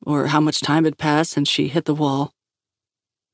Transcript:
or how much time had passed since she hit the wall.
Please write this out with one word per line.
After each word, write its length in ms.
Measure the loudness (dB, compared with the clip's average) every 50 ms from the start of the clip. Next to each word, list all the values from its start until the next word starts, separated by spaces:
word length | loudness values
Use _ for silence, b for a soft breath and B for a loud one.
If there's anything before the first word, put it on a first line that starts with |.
| -6
or 220 | -2 0 0 0 2
how 120 | 2 2
much 200 | 2 2 0 -2
time 240 | -2 0 2 2 2
had 140 | 0 0 -2
passed 340 | -2 2 2 2 2 0
since 160 | 0 -2 -2 0
she 180 | 0 -2 -2
hit 180 | 0 0 -2 0
the 100 | 0 -2
wall. 380 | 0 0 0 0 -2 -4 -4 _ _ _ _ _ _ _ _ _ _ _ _ _ _ _ _ _ _ _ _